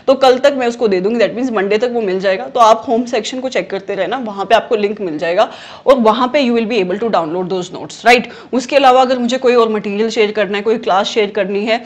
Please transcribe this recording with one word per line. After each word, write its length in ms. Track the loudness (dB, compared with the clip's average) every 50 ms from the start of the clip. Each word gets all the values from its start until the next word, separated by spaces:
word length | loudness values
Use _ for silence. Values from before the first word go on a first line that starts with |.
| 0 0
तो 60 | 2
कल 240 | 4 4 4 4 4
तक 180 | 2 2 2 0
मैं 100 | -2 -2
उसको 200 | -2 -2 0 0
दे 120 | 0 0
दूंगी। 180 | 0 0 0 0
That 180 | 0 0 0 -2
means 140 | -4 -2 -2
Monday 220 | -2 0 0 0 0
तक 120 | 0 -2 -2
वो 80 | -2
मिल 180 | -2 -2 -2 -2
जाएगा। 260 | 0 0 -2 -2 -4
तो 140 | -2 2 4
आप 260 | 6 6 6 4 2 -2
home 180 | -2 -2 -2
section 340 | -2 -4 -4 -4 -4 -6 -6
को 100 | -6 -4
check 200 | -4 -4 -4 -4
करते 260 | -6 -8 -6 -6 -4
रहना, 220 | -4 -4 -4 -4 -6
वहाँ 280 | -6 -8 -8 -6 -2
पे 100 | 2 2
आपको 200 | 2 2 2 -2
link 260 | 0 0 -2 -4 -4
मिल 160 | -6 -6 -6 -4
जाएगा 320 | -4 -2 0 0 0 0 -2 -10 -18 -20 -18 -4 2
और 100 | 2 4 4
वहाँ 280 | 4 2 2 2 0 0 0
पे 100 | 0 0
you 140 | 2 0 0
will 120 | 0 0
be 120 | 0 -2 -2
able 180 | -2 -2 -4 -4
to 100 | -2 -2
download 380 | -2 -2 -2 -4 -6 -4 -4 -4
those 180 | -6 -6 -8 -10 -14
notes, 240 | -14 -14 -10 -2 2
right? 220 | 2 2 2 2 -4 -10 -18 -12 -6 -4
उसके 220 | -4 -2 0 2
अलावा 260 | 4 6 6 6 6
अगर 180 | 4 2 2 0
मुझे 180 | -2 -2 -2 0
कोई 180 | 2 2 4
और 140 | 4 4 2
material 400 | 0 -2 -4 -4 -2 -2 -2 -2
share 220 | 0 0 0 0
करना 260 | 0 -2 -2 -2 -2 -4
है, 60 | -2
कोई 140 | -2 -2 -2
class 300 | 0 0 0 0 0 0
share 220 | 0 -2 -2 0
करनी 360 | 0 -2 -4 -2 -2 -4 -2
है, 180 | -2 -2 -4 -4